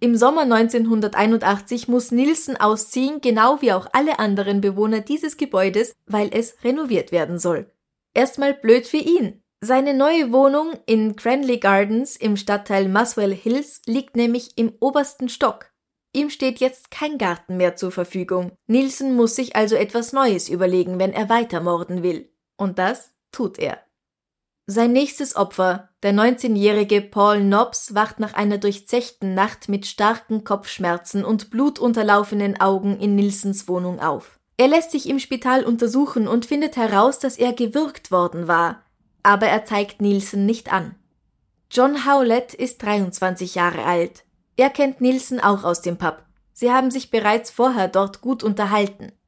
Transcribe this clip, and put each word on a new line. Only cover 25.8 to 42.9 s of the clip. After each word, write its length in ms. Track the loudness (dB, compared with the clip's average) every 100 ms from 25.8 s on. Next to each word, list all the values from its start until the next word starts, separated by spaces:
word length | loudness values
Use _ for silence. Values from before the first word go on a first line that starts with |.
| -8 _
der 100 | 0
neunzehnjährige 880 | 4 2 2 0 2 2 2 2 0
Paul 440 | 0 2 4 4
Nobbs, 500 | 4 4 2 -4 -4
wacht 240 | -2 -2 -4
nach 160 | -6
einer 240 | -2 -2 0
durchzechten 760 | -2 -4 -2 -4 -4 -8 -4
Nacht 340 | 0 -2 -2 -6
mit 180 | -6 -6
starken 560 | 0 0 0 -4 -6
Kopfschmerzen 840 | -2 -4 -4 -4 -2 -2 -2 -4
und 260 | -2 -2 -2
blutunterlaufenen 1120 | 0 0 0 0 0 2 2 2 -2 -2 0
Augen 380 | 0 2 -2 -2
in 160 | 0
Nilsens 540 | 2 2 0 -2 -4 -4
Wohnung 320 | -4 -4 -4
auf. 400 | -4 -4 -10 _ _ 2
Er 120 | 4
lässt 220 | 4 2
sich 180 | -4 -4
im 120 | -4
Spital 440 | -4 -4 0 0
untersuchen 640 | 0 0 0 0 0 0 0
und 200 | -2 -2
findet 300 | -2 -2 -2
heraus, 440 | 0 4 2 2
dass 160 | -6 -2
er 160 | -2
gewürgt 580 | 0 -2 -2 -4 -6 -2
worden 380 | 0 0 -4 -2
war. 340 | 0 0 -4 _ _ _ _
Aber 240 | 4 4 4
er 200 | 0 0
zeigt 340 | -4 -4 -2
Nielsen 460 | 0 0 -2 -2 0
nicht 260 | -2 -2
an. 240 | -4 -4 -14 _ _ _ _ _ _ _
John 340 | 2 2 2 2
Howlett 480 | 2 4 2 -2
ist 280 | -8 -8 -6
dreiundzwanzig 720 | -2